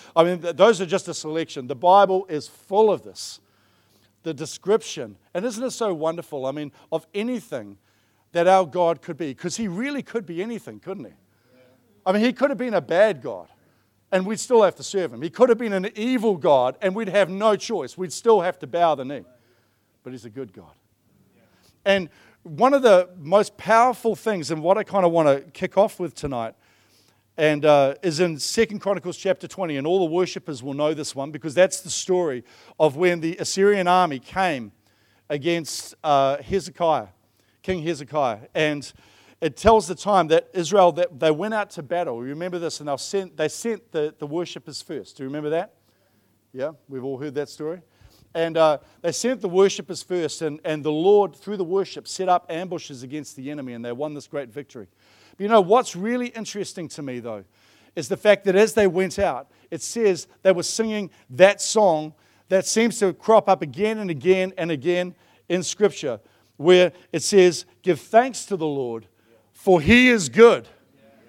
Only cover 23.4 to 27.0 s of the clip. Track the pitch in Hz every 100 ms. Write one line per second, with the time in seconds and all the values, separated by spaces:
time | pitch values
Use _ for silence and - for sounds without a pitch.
23.4 | - - 185 226 247 226 226 180 226 196
24.4 | 135 156 165 208 185 196 175 165 151 139
25.4 | - - 185 190 202 - 170 - 143 123
26.4 | 113 - _ _ _ _